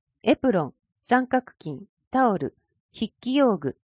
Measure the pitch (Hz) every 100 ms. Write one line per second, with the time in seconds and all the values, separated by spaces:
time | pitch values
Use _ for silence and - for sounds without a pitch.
0 | _ _ - - 262 190 143 - _ _
1 | - 247 254 254 - _ 156 135 - _
2 | _ 254 254 190 139 _ _ _ _ -
3 | 220 _ 247 269 262 180 139 - _